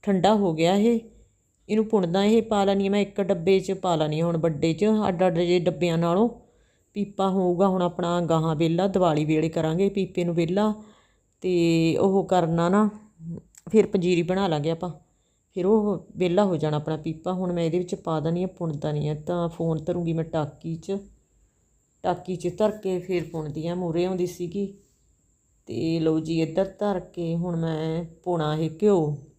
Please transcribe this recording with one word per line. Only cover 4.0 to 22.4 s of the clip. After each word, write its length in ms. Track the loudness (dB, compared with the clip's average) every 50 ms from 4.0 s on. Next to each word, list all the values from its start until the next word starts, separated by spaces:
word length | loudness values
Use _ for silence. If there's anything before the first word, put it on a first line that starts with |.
| 2 0 0 0
ਹਾਂ 60 | 0
ਹੁਣ 100 | 0 2 2
ਵੱਡੇ 340 | 2 2 2 2 0 0
'ਚ, 120 | 2 2 2 2 2 2 2 0
ਅੱਡ 180 | 2 2 2
ਅੱਡ 120 | 2 4 2
ਜੇ 180 | 2 4 2 2
ਡੱਬਿਆਂ 380 | 2 0 0 0 0 0 2 2
ਨਾਲੋਂ। 300 | 2 2 4 2 2 2 0 -8 -20 _ _ _ _ _ _ _ _ _ _
ਪੀਪਾ 320 | -6 -6 -6 -2 -2 0 0
ਹੋਊਗਾ 380 | 2 2 2 2 2 2 2 2
ਹੁਣ 140 | 4 2
ਆਪਣਾ 380 | 0 -2 -2 -2 -2 0 0 0
ਗਾਹਾਂ 320 | 2 2 2 2 2 0 0
ਵਿਹਲਾ, 300 | 0 0 2 2 2 0 0
ਦੀਵਾਲੀ 360 | 2 2 2 4 2 2 2
ਵੇਲੇ 240 | 2 2 2 0 0
ਕਰਾਂਗੇ 380 | -2 -2 -2 0 0 0 0 0
ਪੀਪੇ 340 | 0 -2 -4 -2 -2 -4 -2
ਨੂੰ 100 | 0 0
ਵਿਹਲਾ। 380 | 0 0 0 0 0 0 0 -2 -4 -10 -20 -20 _ _ _ _ _ _ _ _ _
ਤੇ 540 | -4 0 2 2 4 4 4 4 4 2 2 2
ਉਹ 240 | 2 4 4 2 2
ਕਰਨਾ 420 | 2 2 2 2 2 0 0 2 2
ਨਾ, 200 | 4 4 2 2 0 -8 -20 _ _ _ -14 -12 -12 -12 _ _ _ -20 _ 2
ਫਿਰ 160 | 4 4 4
ਪੰਜੀਰੀ 360 | 4 0 0 2 2 2 2 0
ਬਣਾ 220 | 0 0 0 0 0
ਲਾਂਗੇ 220 | 0 0 0 -2
ਆਪਾਂ, 200 | -4 -4 -6 -10 -10 -12 _ _ _ _ _ _ _ _ _ _ _
ਫਿਰ 100 | -2 2
ਉਹ 400 | 2 2 2 2 0 -4 -4 -8 -14 -4
ਵਿਹਲਾ 280 | -2 0 2 2 2 2
ਹੋ 120 | 2 0
ਜਾਣਾ 200 | 0 -2 -2 -2
ਆਪਣਾ 200 | -2 -2 -4 -6 -4
ਪੀਪਾ। 340 | -6 -8 -8 -6 -6 -6
ਹੁਣ 200 | -4 -2 -2 -2
ਮੈਂ 120 | -2 -2 -2
ਇਹਦੇ 140 | 0 0 -2
ਵਿੱਚ 160 | -2 -4 -8
ਪਾ 240 | -8 -4 -4 -4 -2
ਦਿੰਦੀ 220 | -2 -2 -2 -2
ਹਾਂ, 60 | -4 -4
ਪੁਣਦਾ 420 | -6 -6 -6 -6 -4 -4 -4 -4
ਨਹੀਂ 160 | -2 -2 -2 -4
ਹੈ 60 | -6
ਤਾਂ 320 | -6 -6 -4 -4 -2 -2 -4
ਫੋਨ 340 | -4 -4 -2 -2 -2 -2 -4
ਧਰੂੰਗੀ 280 | -4 -4 -2 -2 -2
ਮੈਂ 120 | -2 -2 -4
ਟਾਕੀ 500 | -2 -4 -4 -4 -4 -8 -12 -10 -10 -10
'ਚ, 220 | -8 -6 -8 -8 -8 -8 -14 -20 _ _ _ _ _ _ _ _ _ _ _ _ _ _ _ _ _ -4
ਟਾਕੀ 320 | -4 -4 -4 -6 -8 -8
'ਚ 200 | -6